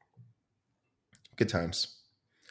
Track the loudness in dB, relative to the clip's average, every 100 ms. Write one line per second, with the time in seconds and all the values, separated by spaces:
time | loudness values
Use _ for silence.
0 | _ -20 -20 _ _ _ _ _ _ _
1 | _ -20 -6 0 2 2 0 -2 -6 -10
2 | _ _ _ _ -20